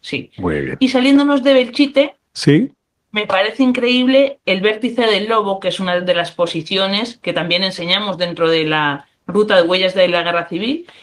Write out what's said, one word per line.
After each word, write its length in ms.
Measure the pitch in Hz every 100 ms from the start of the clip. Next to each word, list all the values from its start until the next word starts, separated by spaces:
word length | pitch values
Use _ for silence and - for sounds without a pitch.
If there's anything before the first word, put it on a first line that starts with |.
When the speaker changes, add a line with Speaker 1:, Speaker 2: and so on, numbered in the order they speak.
Speaker 1:
sí. 280 | - 117 - -
Speaker 2:
Muy 240 | 87 76
bien. 160 | 65 -
Speaker 1:
Y 100 | 254
saliéndonos 520 | 254 269 277 285 285
de 120 | 277
Belchite, 640 | 262 247 294 277 269 294 - _
Speaker 2:
Sí. 360 | - - 156 269 - _ _ _
Speaker 1:
me 160 | 214 208
parece 360 | 190 214 269
increíble 800 | 254 247 240 247 254 262 277 -
el 160 | - 185
Vértice 460 | 208 214 247 240 226
del 200 | 196 214
Lobo, 320 | 220 202 190
que 100 | 185
es 120 | 185
una 200 | 185 180
de 120 | 180
las 180 | 175 170
posiciones 840 | - 170 165 156 190 190 202 233 -
que 100 | 175
también 320 | 170 170 185
enseñamos 540 | 190 - 170 196 208 175
dentro 320 | 175 165 165
de 140 | 160
la 420 | 156 156 147 139 - _ -
Ruta 300 | 202 214 185
de 60 | 170
Huellas 280 | 185 190
de 120 | 196 180
la 140 | 170
Guerra 260 | 170 170 170
Civil, 340 | 170 233 320 - -